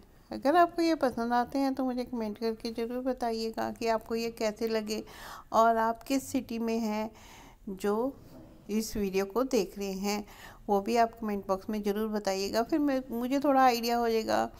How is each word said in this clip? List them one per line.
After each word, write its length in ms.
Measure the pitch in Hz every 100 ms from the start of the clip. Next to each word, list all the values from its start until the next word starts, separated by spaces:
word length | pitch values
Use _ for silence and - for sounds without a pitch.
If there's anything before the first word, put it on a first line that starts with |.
| - - -
अगर 240 | 214 262 339
आपको 260 | 339 339
ये 140 | 330 311
पसंद 380 | 262 233 233
आते 260 | 240 240 277
हैं 140 | 269
तो 100 | 262 262
मुझे 180 | 247
कमेंट 340 | 247 247 214 208
करके 340 | 226 220 233
ज़रूर 320 | 226 233 247
बताइएगा 680 | 262 254 233 226 226 226 226
कि 160 | 214 226
आपको 280 | 220 - 233
ये 160 | 233
कैसे 360 | 226 220 214 226
लगे 340 | 220 214 214 - - - - -
और 260 | 214 226 226
आप 260 | 226 233
किस 240 | - 277 262
सिटी 320 | 262 254 226
में 180 | 226 226
हैं 300 | 220 214 214 - - - - - -
जो 240 | 190 202 214 262 - - - - - -
इस 260 | 208 220 220
वीडियो 280 | 196 185 196
को 180 | 226 262
देख 320 | 247 180 202
रहे 140 | 196
हैं, 320 | 190 202 208 208 - - - -
वो 140 | 202
भी 160 | 202 233
आप 160 | 233
कमेंट 320 | - 214 202 190
बॉक्स 220 | 190 190
में 120 | 214
ज़रूर 260 | 202 202 220
बताइएगा। 540 | 214 208 190 196 214
फिर 160 | 233 320
मैं, 220 | 294 262 262
मुझे 280 | 233 247 277
थोड़ा 240 | 285 269
आइडिया 340 | 262 240 233 233
हो 120 | 233
जाएगा, 400 | 226 220 214 226 -